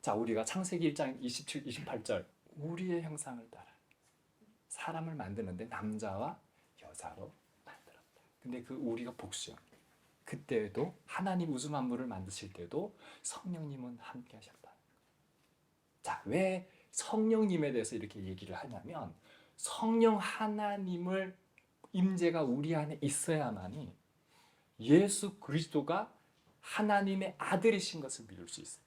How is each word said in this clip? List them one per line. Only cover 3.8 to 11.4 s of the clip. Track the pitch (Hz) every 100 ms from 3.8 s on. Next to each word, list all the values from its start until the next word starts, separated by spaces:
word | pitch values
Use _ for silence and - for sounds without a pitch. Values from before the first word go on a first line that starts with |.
| _ _ _ _ _ _ - _ _
사람을 | - - 165 165 156
만드는데 | 95 101 98 90
남자와 | 113 - 107 107 107 95 135 - _ _ _ _
여자로 | - - - - - - _ _
만들었다." | - - - - _ _ _ _
근데 | 123 123
그 | -
우리가 | 131 120 117 120 -
복수형. | 98 - - - _ - _ _ _ _
그때도 | - 147 - 117 104 113 160 - -
하나님 | - 190 180